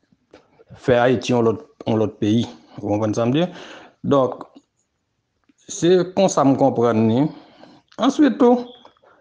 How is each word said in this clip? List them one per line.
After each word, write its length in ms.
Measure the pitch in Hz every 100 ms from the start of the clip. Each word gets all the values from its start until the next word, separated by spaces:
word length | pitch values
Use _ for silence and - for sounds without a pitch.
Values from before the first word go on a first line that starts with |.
| _ _ _ - _ _ _ -
fè 160 | - 120
Ayiti 320 | 123 123 -
yon 160 | 120 113
lòt, 160 | 104 - - -
yon 160 | 110
lòt 160 | 104 -
peyi. 240 | 104 113 113 - _ -
Ou 100 | 104
konprann 240 | 104 110 107
sa 100 | 117
m 80 |
di? 140 | 143 175 - - - - _
Donk, 400 | - 139 127 - - - _ _ _ _ _ _ _ _ _ _ -
se 240 | - 165 185 175 -
konsa 260 | 185 165
m 100 | 139 131
konprann 480 | 139 117 117 110 113
ni. 160 | 117 160 - - _ - - _ -
Answit 320 | 247 294 285 214
tou, 260 | 240 247 - - _ _ _ _